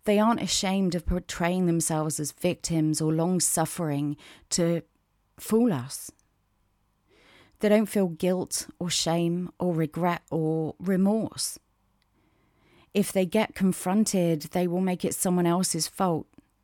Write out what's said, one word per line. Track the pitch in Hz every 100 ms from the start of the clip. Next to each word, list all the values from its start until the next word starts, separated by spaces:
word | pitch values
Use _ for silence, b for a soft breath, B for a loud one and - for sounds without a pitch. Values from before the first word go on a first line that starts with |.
They | - 208
aren't | 214 233
ashamed | 196 - 190 196 190
of | 170 -
portraying | 180 - - 175 185 180
themselves | 165 160 156 156 147
as | 147
victims | - 180 - - 165 156 151
or | 156
long-suffering | 160 170 185 - - 160 - 160 143 147 147 B B _
to | - 170 170 - _ _ _ _ -
fool | - 220 240
us. | 147 131 - - _ _ _ _ _ _ _ _ _ b b b b b b
They | 214
don't | 214 208
feel | 214 185
guilt | 160 180 185 - - - -
or | 175
shame | - - 170 170 175 180 _
or | 180
regret | 160 156 - 175 170 _
or | 160 156 160 156 -
remorse. | 175 185 196 220 - - - - _ _ _ _ _ b b b b b b b b
If | 196 -
they | 196 185
get | 220 214
confronted, | - 190 175 180 202 214 190 170 160
they | 165 185 180
will | 175
make | 185 180
it | 165
someone | - 190 180 170
else's | 175 185 165 147
fault, | - 190 160 - - _ _